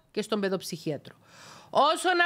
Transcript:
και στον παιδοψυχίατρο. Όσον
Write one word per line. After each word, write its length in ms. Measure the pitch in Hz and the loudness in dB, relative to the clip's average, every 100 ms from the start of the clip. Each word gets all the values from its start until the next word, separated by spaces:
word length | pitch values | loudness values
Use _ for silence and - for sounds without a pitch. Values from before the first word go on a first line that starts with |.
| _ | _
και 120 | - | -8
στον 180 | 208 214 | -4 -2
παιδοψυχίατρο. 720 | 196 185 - 170 160 135 - - _ - - - - | -2 -4 -6 -8 -6 -8 -10 -20 _ -20 -20 -20 -2
Όσον 500 | - 285 330 359 349 | 2 4 2 2 2